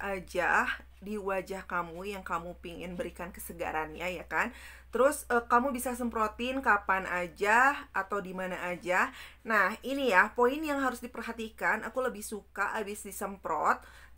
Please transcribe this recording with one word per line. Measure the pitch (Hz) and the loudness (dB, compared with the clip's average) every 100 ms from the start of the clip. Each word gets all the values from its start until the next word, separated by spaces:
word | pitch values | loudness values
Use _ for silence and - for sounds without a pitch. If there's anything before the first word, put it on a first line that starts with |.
aja | 196 190 175 180 165 175 254 - - - | -6 -6 -4 0 2 4 2 -2 -8 -16
di | 190 | -8
wajah | 214 190 190 185 190 | -6 -2 -2 -4 -8
kamu | 185 180 175 165 190 196 | -6 -4 -4 -8 -8 -8
yang | 185 | -6
kamu | 175 175 170 | -6 -6 -12
pingin | 180 170 175 175 | -12 -10 -10 -6
berikan | 170 - 175 | -8 -8 -12
kesegarannya | - - 170 170 156 156 156 175 | -10 -14 -8 -4 -4 -6 -6 -6
ya | 175 - | -6 -4
kan. | 156 208 - - - - | -2 -2 -4 -16 -18 -10
Terus, | 226 262 294 - | 4 4 4 0
eh, | 240 233 | 0 4
kamu | 240 269 | 4 4
bisa | 254 254 | -2 -4
semprotin | 240 240 226 214 214 240 262 | -4 -4 0 -2 -2 -4 0
kapan | 269 208 - 190 185 | 4 4 4 0 0
aja | 175 175 - 196 226 262 285 - | -2 -4 -2 4 8 6 4 -4
atau | - 190 202 | -4 -2 -4
di | 185 | -4
mana | 185 185 180 175 | -6 -4 -4 -4
aja. | 175 170 180 247 - - - - | -6 0 2 2 -2 -16 -16 0
Nah, | 220 185 220 - | 4 4 2 -4
ini | 277 269 | 0 6
ya | 185 214 | 6 6
poin | - 240 294 | 6 4 4
yang | 311 277 | -2 0
harus | 269 240 | 0 -2
diperhatikan. | 240 - 226 226 220 - 175 214 - | -10 -8 -8 -6 -8 -2 0 0 -2
Aku | 254 | -2
lebih | 247 202 208 | -4 -4 -10
suka | 208 - - 202 | -10 -12 -4 -4
abis | - 202 202 202 | -2 -6 -8 -10
disemprot | 190 196 202 185 156 165 247 - - - | -8 -8 -8 -4 0 2 2 -2 -20 -20